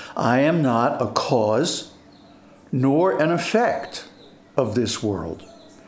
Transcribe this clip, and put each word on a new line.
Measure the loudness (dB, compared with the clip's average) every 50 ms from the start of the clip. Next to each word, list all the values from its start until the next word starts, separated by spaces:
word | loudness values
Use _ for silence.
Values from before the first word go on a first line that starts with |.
| -16 -10 -6
I | -2 0 2 4 4
am | 4 2 2 2
not | 2 2 2 2 2 2 0 -2
a | -4 -2
cause | -2 -4 -2 0 2 2 2 2 2 2 0 0 -2 -6 -8 -14 -20 -20 -20 -20 -20 -20 -20 -20 -20 -20 -20 -20 -20 -20 -12 -6
nor | -2 0 2 2 4 4 2 2 2 2
an | 0 0
effect | 0 -2 -2 0 0 2 2 2 -2 -4 -6 -10 -12 -14 -14 -16 -20 -20 -20 -20 -20 -20 -16 -8 -4
of | -2 -2 0 0
this | 0 0 0 -2 -2
world. | -2 -2 -2 -4 -6 -8 -10 -12 -14 -20 -20 -20 -20 -20 -20 -20 -20